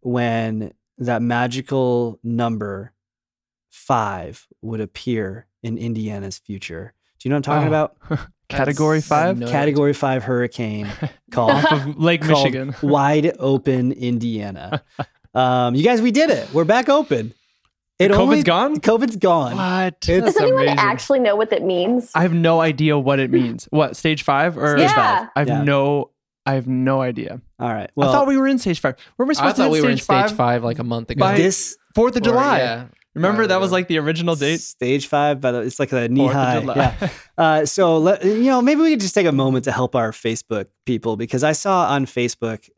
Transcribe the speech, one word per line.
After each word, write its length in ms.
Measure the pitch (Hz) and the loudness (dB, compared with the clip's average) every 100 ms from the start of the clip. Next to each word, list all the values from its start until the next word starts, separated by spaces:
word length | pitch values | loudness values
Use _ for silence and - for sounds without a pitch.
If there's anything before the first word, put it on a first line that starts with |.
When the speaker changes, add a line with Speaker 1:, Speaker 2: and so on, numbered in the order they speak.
Speaker 1:
when 720 | 127 123 120 113 110 110 107 _ _ _ | -2 -2 0 -2 -4 -6 -8 _ _ _
that 240 | 123 120 | -4 -2
magical 960 | 120 120 123 123 131 135 127 120 120 107 | 0 0 -2 -4 -4 -2 0 0 -2 -6
number 680 | 117 117 117 113 104 98 104 _ _ _ _ _ _ _ _ | -6 -2 -2 -4 -6 -8 -12 _ _ _ _ _ _ _ _
five 800 | - - 127 107 98 78 - _ _ | -20 -2 -2 -2 -6 -12 -16 _ _
would 180 | 110 113 | -10 -8
appear 640 | 104 - - 113 98 98 - _ | -8 -8 -6 -4 -4 -8 -18 _
in 160 | 117 113 | -10 -8
Indiana's 640 | 117 110 107 104 98 92 | -6 -6 -6 -8 -12 -14
future. 540 | _ 101 - 82 92 _ _ _ | _ -14 -12 -14 -16 _ _ _
Do 100 | 127 | -4
you 40 | |
know 60 | 143 | -4
what 100 | 135 | 0
I'm 80 | 147 | 0
talking 180 | 139 | 0
Speaker 2:
Oh. 120 | 156 151 _ - 156 | 0 -2 _ -8 -8
Speaker 1:
about? 100 | - _ | -8 _
Speaker 2:
<laughs> 120 | _ | _
Category 500 | - 135 143 156 156 | -4 -2 0 2 0
Speaker 3:
That's, 120 | 147 | 0
I 40 | 147 | 0
have 60 | 170 | 2
Speaker 2:
five? 80 | 123 | -2
Speaker 3:
no 100 | 120 | -2
Speaker 1:
Category 400 | 143 147 143 143 | 0 0 2 2
Speaker 3:
idea. 80 | 139 | 0
Speaker 1:
five 240 | 139 131 | -2 -2
hurricane 640 | 120 123 123 - 113 107 104 104 156 | -2 -2 -2 -4 -6 -6 -8 -8 -10
Speaker 2:
<laughs> 220 | - _ | -10 _
Speaker 1:
called, 200 | - 117 | 0 2
Speaker 2:
Off 200 | 139 143 | 4 2
of 260 | 151 135 147 | 0 -2 -2
Lake 240 | 160 170 | 0 0
Speaker 1:
called 220 | 156 151 135 | 2 4 2
Speaker 2:
Michigan. 240 | 127 135 139 | -2 -8 -6
<laughs> 100 | 143 | 0
Speaker 1:
Wide 480 | 143 139 151 151 - | 2 4 2 0 0
Open 520 | 131 135 - 131 123 | 0 0 0 0 0
Indiana. 920 | - 123 120 117 110 104 92 78 143 _ _ - _ _ | -2 -4 -4 -4 -6 -8 -10 -8 -10 _ _ -12 _ _
Um, 400 | - 127 127 123 | 0 2 2 0
you 100 | 123 | 2
guys, 180 | 175 240 | 2 2
we 80 | 240 | 2
did 180 | 233 320 | 2 2
it. 240 | 175 110 | 2 0
We're 120 | 143 165 | -2 2
back 220 | 220 262 | 2 4
open. 460 | 277 302 127 110 - _ _ _ _ _ _ | 2 2 -2 -4 -12 _ _ _ _ _ _
It 120 | 190 | 2
Speaker 2:
covid's 80 | 202 | 4
Speaker 1:
only 220 | 240 302 | 4 4
Speaker 2:
gone? 360 | 285 170 254 302 | 4 2 2 0
Speaker 1:
covid's 360 | - 226 247 220 | 2 2 2 0
gone. 400 | 190 170 131 185 | 2 2 0 -4
Speaker 2:
What? 400 | 185 185 185 - - | -2 -2 -2 -4 0
Speaker 1:
It's 180 | 175 233 | 2 2
Speaker 4:
Does 120 | 392 | 2
anyone 260 | 466 508 | 2 2
Speaker 2:
amazing. 140 | 269 - | 2 2
Speaker 4:
actually 420 | 208 240 - 277 | 0 0 0 2
know 160 | 240 202 | 2 2
what 140 | 220 | 0
that 140 | 202 | 0
means? 480 | 180 185 180 247 233 | 0 -2 0 -2 -2
Speaker 2:
I 80 | 156 | 0
have 120 | 175 | 0
no 260 | 170 165 165 | 2 2 2
idea 380 | 165 147 156 147 | 2 0 0 2
what 200 | 135 139 | 2 0
it 120 | 131 | 2
means. 340 | 135 123 117 - | 0 0 -4 -4
What, 240 | 151 143 - | 0 0 0
stage 240 | 165 156 | -2 -2
five 340 | - 139 165 165 | 0 0 0 0
or 200 | 151 147 | 0 4
Speaker 1:
Stage 120 | 339 | 4
Speaker 4:
Yeah. 40 | 427 359 208 | 4 2 2
Speaker 1:
five. 60 | 220 - | -2 -2
Speaker 2:
I 40 | |
have 80 | 143 | 0
Speaker 1:
Yeah. 160 | 143 | 0
Speaker 2:
no, 480 | 143 143 139 147 135 _ _ _ - | 0 2 2 -2 -4 _ _ _ -4
I 80 | |
have 140 | 135 123 | -4 -2
no 340 | 127 131 135 | -2 0 0
idea. 400 | 131 120 120 123 - _ | -2 -4 -8 -12 -18 _
Speaker 1:
All 100 | 123 | -6
right. 160 | 110 101 - | -6 -8 0
Speaker 2:
I 40 | |
thought 80 | 139 | 2
Speaker 1:
Well, 120 | 269 277 | 4 2
Speaker 2:
we 100 | 277 | 2
were 100 | 269 | 2
in 120 | 269 | 0
stage 220 | 208 170 | -2 -2
five. 160 | 143 127 - _ | -2 -6 -16 _
Were 80 | 254 | -2
we 60 | |
Speaker 3:
I 20 | |
Speaker 2:
supposed 220 | 302 147 - | 0 0 2
to 60 | |
be 20 | |
Speaker 3:
thought 20 | - | 2
Speaker 2:
in 40 | |
Speaker 3:
we 80 | - | 2
were 60 | 147 | 2
Speaker 2:
stage 120 | - | 0
Speaker 3:
in 40 | |
stage 240 | - 190 208 | 0 2 2
Speaker 2:
five? 80 | 214 | 0
Speaker 3:
five, 260 | 123 120 | 0 2
like, 140 | 117 156 | -2 -4
a 60 | |
month 260 | 123 117 113 | -4 -6 -6
ago. 120 | 131 | 0
Speaker 2:
By 140 | 190 196 | 2 4
Speaker 1:
This 380 | 180 190 - - _ - | 2 0 -8 -12 _ 0
Speaker 2:
Fourth 200 | 233 247 | 2 2
of 40 | |
Speaker 3:
Or, 40 | 226 | 2
Speaker 2:
July. 320 | 240 277 208 | 2 4 2
Speaker 3:
yeah. 260 | 123 117 123 _ _ - | 0 -4 -10 _ _ -2
Speaker 2:
Remember, 280 | 180 208 | 0 2
Speaker 3:
Long 40 | 220 | 2
Speaker 2:
that 140 | 190 | 2
was, 80 | 190 | 2
Speaker 3:
ago. 60 | 185 | 0
Speaker 2:
like, 120 | 180 | 0
the 100 | 160 | -2
original 360 | 151 160 170 160 | 0 -2 -2 0
date? 240 | 139 165 | 0 -2
Speaker 1:
Stage 480 | - - 123 139 139 | -6 -6 -2 -2 0
five, 320 | 147 147 143 | 0 2 0
by 140 | 131 | -2
the, 60 | 123 | -2
it's 180 | 117 - | -4 -4
like 80 | 143 | -2
the 220 | 131 117 | -2 0
knee 100 | 127 | 2
Speaker 2:
Fourth 120 | 139 139 | 2 2
of 60 | |
Speaker 1:
high. 180 | 127 120 | 0 0
Speaker 2:
July. 160 | 113 127 | -2 0
Speaker 1:
Yeah. 340 | 135 - 190 - - - | 0 0 -8 -8 -18 0
Uh, 280 | 165 156 151 | 2 2 0
so 320 | - 180 160 | 0 2 4
let, 280 | 160 196 185 | 2 2 0
you 180 | 214 | 2
know, 180 | 247 262 | 2 2
maybe 200 | 247 294 | 2 2
we 80 | 320 | 2
could 100 | 294 | 2
just 160 | 196 208 | 0 0
take 100 | 175 | 2
a 60 | |
moment 320 | 139 135 131 | 2 2 0
to 80 | 123 | -2
help 240 | 117 127 127 | -2 -2 0
our 160 | 113 | -2
Facebook 540 | 107 117 113 - 110 98 _ - | -4 -6 -6 -6 -6 -8 _ -4
people, 300 | 120 113 107 | -4 -2 -6
because 260 | 117 131 | -4 0
I 120 | 151 | 0
saw 340 | 156 202 190 170 | 0 0 0 2
on 180 | 139 135 | 0 -2
Facebook 640 | - 120 - 113 110 _ | -2 -4 -2 -6 -6 _